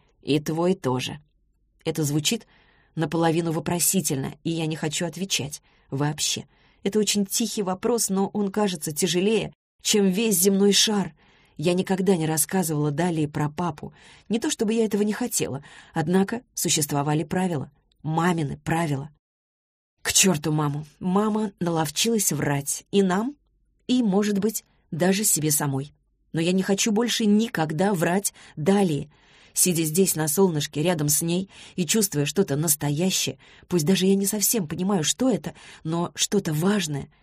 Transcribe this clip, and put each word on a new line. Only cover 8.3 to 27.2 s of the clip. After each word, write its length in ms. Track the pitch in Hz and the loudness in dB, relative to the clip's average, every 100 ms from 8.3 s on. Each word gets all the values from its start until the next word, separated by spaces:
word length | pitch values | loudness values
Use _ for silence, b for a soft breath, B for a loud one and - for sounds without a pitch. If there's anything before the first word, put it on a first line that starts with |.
| 214 196 | -2 -2
кажется 400 | 214 208 180 - | 0 -2 -2 -6
тяжелее, 640 | 151 180 180 202 214 - - _ _ | -2 0 2 2 0 -2 -10 _ _
чем 260 | - 208 196 | 0 4 4
весь 320 | 180 226 175 | 2 2 2
земной 320 | 196 190 202 | 4 4 4
шар. 420 | 190 220 208 175 - b b b - | 4 2 0 -2 -8 b b b -4
Я 160 | 160 | 0
никогда 420 | 180 185 190 190 180 | 0 0 0 2 2
не 100 | 156 | 2
рассказывала 640 | 160 - 190 165 147 147 | 0 0 0 0 0 0
Далии 360 | 143 180 156 143 | 0 0 0 -2
про 240 | 147 147 | -2 -4
папу. 440 | 151 175 151 143 B B B - | -2 -6 -6 -14 B B B -6
Не 100 | 220 | -2
то 100 | 311 | -2
чтобы 240 | - 220 | -2 0
я 120 | 226 220 | 2 2
этого 160 | 208 | 2
не 100 | 208 | 0
хотела, 500 | 202 240 - - 143 B B B | -2 -4 -4 -4 -6 B B B
однако 480 | 165 156 185 196 233 - | -4 2 2 2 -2 -8
существовали 720 | - 170 160 151 143 143 151 156 | -6 -2 0 0 -2 0 -2 -2
правила. 440 | 185 185 151 131 _ _ _ | -2 -2 -2 -6 _ _ _
Мамины 560 | 151 160 175 170 139 147 | -4 0 2 0 -2 -6
правила. 460 | - 165 156 135 147 - _ _ _ _ _ _ _ _ | -2 0 0 -2 -6 -18 _ _ _ _ _ _ _ _
К 120 | - | 0
черту 400 | - 190 151 156 | 2 4 2 0
маму. 320 | 151 147 147 151 _ | 0 0 -2 -10 _
Мама 520 | 185 190 214 214 214 - | 0 2 2 0 -4 -4
наловчилась 720 | 170 165 156 - 226 226 - | -2 0 -2 0 0 2 0
врать 540 | 147 143 143 143 - - | 0 0 -2 -4 -8 -2
и 120 | 196 | 0
нам, 320 | 190 185 247 - _ _ _ _ - | 2 0 -2 -8 _ _ _ _ -2
и, 140 | 254 | 0
может 380 | 220 190 208 196 | 2 2 2 0
быть, 240 | 214 - - _ _ | -2 -4 -12 _ _
даже 340 | 156 180 196 214 | 0 2 2 2
себе 260 | 160 156 | 0 0
самой. 420 | 147 147 135 143 _ _ _ _ | 0 -2 -4 -8 _ _ _ _
Но 80 | 160 | -2
я 140 | 165 | 0
не 100 | 185 | 0
хочу 280 | 190 196 226 | 0 0 2
больше 340 | 208 240 - | 2 0 2